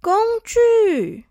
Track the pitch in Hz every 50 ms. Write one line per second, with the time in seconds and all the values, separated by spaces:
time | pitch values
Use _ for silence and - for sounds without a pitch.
0 | _ 359 359 403 440 453 466 453 - - - 480 480 466 466 453 440 403 339 269
1 | 202 170 - 202 226 _